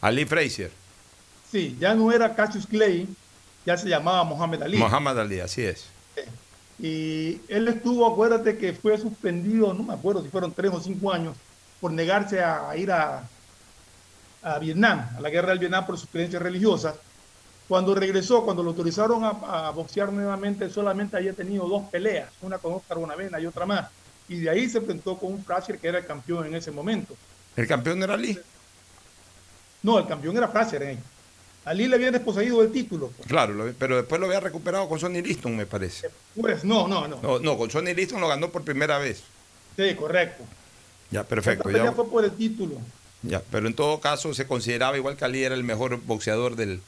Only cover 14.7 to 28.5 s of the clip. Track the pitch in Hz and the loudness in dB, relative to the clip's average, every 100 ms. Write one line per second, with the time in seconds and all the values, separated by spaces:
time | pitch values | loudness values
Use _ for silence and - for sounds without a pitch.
14.7 | 156 220 160 120 120 147 170 180 185 180 | 4 6 4 -2 -6 -2 0 2 2 2
15.7 | 185 190 170 - 170 170 180 180 185 214 | 0 0 -6 -6 -4 -4 -2 -2 2 4
16.7 | 170 156 - - - - - - - - | 4 0 -6 -16 -20 -20 -20 -20 -14 0
17.7 | 185 190 196 190 190 190 233 220 175 170 | 2 4 2 2 0 4 4 4 0 -2
18.7 | 170 170 202 220 226 220 208 165 170 - | -2 -2 2 2 2 0 -2 -4 -4 -4
19.7 | 156 160 196 202 202 202 196 202 202 185 | -6 -6 -2 -2 -2 -2 -2 -2 -4 -4
20.7 | 208 202 190 202 185 190 190 185 202 180 | -2 -2 -2 -2 -2 -2 -4 -4 -2 0
21.7 | 202 202 175 208 170 135 - 190 185 165 | -2 -2 -2 0 -2 -6 -12 -10 -6 -6
22.7 | 185 - 165 156 160 196 160 165 170 185 | -6 -6 -6 -6 -8 -8 -6 -6 -4 -2
23.7 | 190 - - - - - 175 160 185 247 | -2 -4 -12 -20 -20 -10 -4 0 2 2
24.7 | 226 175 170 190 185 185 196 196 180 196 | 0 -2 -4 -6 -6 -6 -6 -4 -4 -4
25.7 | 185 165 175 175 147 139 170 156 165 160 | -4 -2 -2 -4 -8 -4 -4 -4 -6 -8
26.7 | 143 180 214 - - - - - - 113 | -6 -4 -4 -4 -14 -20 -20 -8 -2 0
27.7 | 143 139 180 190 208 240 185 - | 0 0 0 0 0 -2 -4 -8